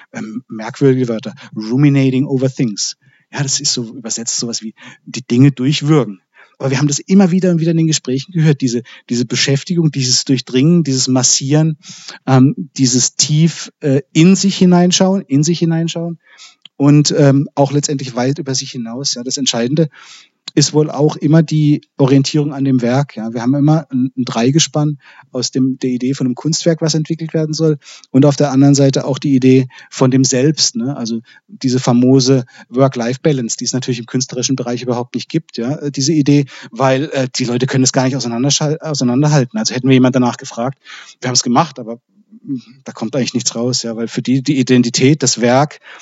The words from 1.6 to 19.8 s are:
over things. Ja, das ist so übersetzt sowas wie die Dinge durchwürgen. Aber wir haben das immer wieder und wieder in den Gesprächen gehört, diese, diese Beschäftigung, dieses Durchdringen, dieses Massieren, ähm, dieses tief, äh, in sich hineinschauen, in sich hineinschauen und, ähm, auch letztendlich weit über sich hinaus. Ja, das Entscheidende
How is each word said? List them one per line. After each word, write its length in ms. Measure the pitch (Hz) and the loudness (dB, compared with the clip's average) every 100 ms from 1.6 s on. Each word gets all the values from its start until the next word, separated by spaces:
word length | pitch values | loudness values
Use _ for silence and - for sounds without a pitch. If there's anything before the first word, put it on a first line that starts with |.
| 107 127 147 139 135 127 135 | -4 2 4 4 2 0 -2
over 260 | 135 131 | -2 -2
things. 460 | 127 123 95 - - _ _ _ | -2 -4 -4 -8 -10 _ _ _
Ja, 100 | - | -6
das 180 | 139 - | -4 -4
ist 140 | 143 | -4
so 220 | - 113 120 | -4 -6 -10
übersetzt 420 | 107 113 117 - | -10 -8 -6 -6
sowas 240 | 120 113 | -6 -8
wie 120 | 110 - 123 - - | -10 -14 -20 -20 -14
die 200 | - - | -12 -2
Dinge 260 | 123 143 | 4 4
durchwürgen. 680 | 135 127 151 147 156 107 95 _ _ - - | 4 -2 -2 2 0 0 -6 _ _ -20 -8
Aber 100 | 135 | -4
wir 80 | 135 | 0
haben 100 | 147 | 0
das 120 | 143 | -2
immer 320 | - 190 185 | 2 4 4
wieder 180 | 185 180 | 2 2
und 100 | 170 | 0
wieder 120 | 160 | 0
in 60 | 165 | 2
den 100 | 160 | 0
Gesprächen 440 | 147 - 135 - | 0 -4 -6 -4
gehört, 300 | 180 156 143 | 0 0 2
diese, 220 | 127 117 - - - | -2 -4 -8 -16 -6
diese 160 | 120 123 | -4 -2
Beschäftigung, 640 | 117 - 139 - 170 160 | -2 -2 -2 -2 0 0
dieses 360 | 139 127 123 - | 0 -2 0 0
Durchdringen, 580 | 131 - 127 147 175 | -2 0 2 4 4
dieses 240 | 151 131 127 | 2 -2 0
Massieren, 720 | 127 123 - 135 151 160 151 - - - - - | 0 0 0 0 2 0 -2 -12 -20 -20 -10 2
ähm, 420 | 131 135 - 160 - | 4 4 2 -8 -2
dieses 380 | 131 127 - - | 0 0 -2 -2
tief, 560 | - 151 165 - - - | 0 2 2 0 -14 -6
äh, 240 | 151 - - | 0 0 0
in 220 | 160 175 190 | 4 6 4
sich 220 | 202 - | 2 2
hineinschauen, 640 | 185 175 180 - 190 196 | 4 6 4 2 2 0
in 180 | - 139 | 0 0
sich 160 | 156 165 | 0 0
hineinschauen 640 | 170 165 165 170 170 165 _ - - _ - - | 0 0 -2 -6 -8 -10 _ -20 -20 _ -16 0
und, 380 | 143 147 143 - | 4 4 4 4
ähm, 300 | 143 139 156 - | 4 4 0 0
auch 160 | 135 | 0
letztendlich 440 | 139 147 143 123 117 | 0 -4 -6 -6 -4
weit 220 | 127 147 | -2 -2
über 160 | 135 | -6
sich 180 | 127 131 | -6 -8
hinaus. 440 | 127 113 120 143 123 | -10 -10 -8 -6 -6
Ja, 80 | |
das 140 | 123 143 | -6 -4
Entscheidende 520 | 127 120 120 156 | -4 -2 0 0